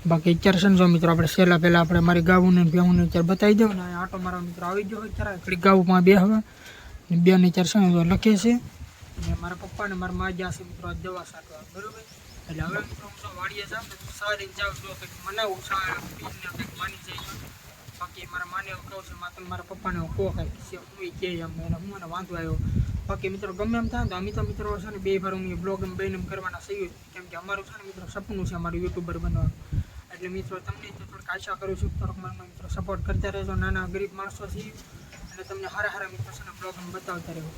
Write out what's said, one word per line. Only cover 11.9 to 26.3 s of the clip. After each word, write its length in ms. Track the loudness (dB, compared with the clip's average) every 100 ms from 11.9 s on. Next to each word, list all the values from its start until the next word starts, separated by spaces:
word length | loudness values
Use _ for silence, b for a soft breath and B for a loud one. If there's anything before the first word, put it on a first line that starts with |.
| -16 -20 -20 -20 -20
એટલે 240 | -12 -8
હવે 180 | -4 -4
મિત્રો 260 | -6 -14 -16
હું 120 | -16
જો 100 | -16
વાડીએ 360 | -10 -8 -8 -10
જાઉં 200 | -10 -12
ને 100 | -16
તો 160 | -16
સારી 380 | -8 -6 -6 -8
જાઉં 260 | -6 -6 -6
જો 180 | -14
કંઈક 200 | -14 -16 -14
મનાવું, 420 | -10 -4 -4 -4
સારા 380 | -4 -4 -2 -6 -10
પીને 220 | -14 -14 -12
કંઈક 280 | -12 -10 -12
માની 260 | -8 -10 -10
જાય. 300 | -14 -14 -12 -14 -14 -18 -20 -20 -20
બાકી 320 | -14 -14 -14 -12
મારા 200 | -10 -8
માને 220 | -10 -10
એવું 140 | -12
કહું 200 | -12 -16
છે, 100 | -16
મા 160 | -14 -14
તમે 180 | -14 -12
મારા 180 | -12 -12
પપ્પાને 320 | -10 -6 -6
એવું 140 | -6
કહો 140 | -2 -2
કાંઈક 280 | -2 -6 -8
છે, 160 | -14 -16
હું 240 | -18 -14
ઈ 100 | -12
કહે 160 | -8 -6 -6
એમ, 160 | -8 -10
એને 180 | -6 -6
હું 160 | -8
એને 140 | -12 -10
વાંધો 260 | -10 -8
આવ્યો. 240 | -8 -4 -2 B B B B
બાકી 280 | -6 -6 -6
મિત્રો 220 | -6 -10
ગમે 260 | -6 -2 -2
એમ 100 | -2
થાય 160 | -2
ને 60 | -4
તો 60 | -4
અમે 140 | -6
તો 100 | -4
મિત્રો 260 | -4 -4 -6
છે 160 | -6 -8
ને 80 | -6
બે 140 | -2 -2
વાર 160 | -2
હું 120 | -6 -6
ઈ 100 | -6
બ્લોગ 240 | -6 -4
એમ 120 | -6
બેન 200 | -6 -6
એમ 100 | -6
કરવાના 360 | -8